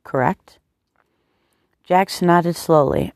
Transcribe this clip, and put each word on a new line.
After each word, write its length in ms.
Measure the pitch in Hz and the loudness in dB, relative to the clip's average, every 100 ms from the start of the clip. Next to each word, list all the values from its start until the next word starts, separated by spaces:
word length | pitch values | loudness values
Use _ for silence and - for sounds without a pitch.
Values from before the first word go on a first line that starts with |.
correct?" 540 | - 139 131 196 _ _ _ _ _ _ _ _ _ _ _ _ _ _ | -8 -2 -2 -4 _ _ _ _ _ _ _ _ _ _ _ _ _ _
Jax 380 | _ 180 196 - | _ 0 0 -2
nodded 340 | 175 175 170 165 | 2 2 0 -6
slowly. 560 | - 160 139 - - | 0 2 2 -2 -6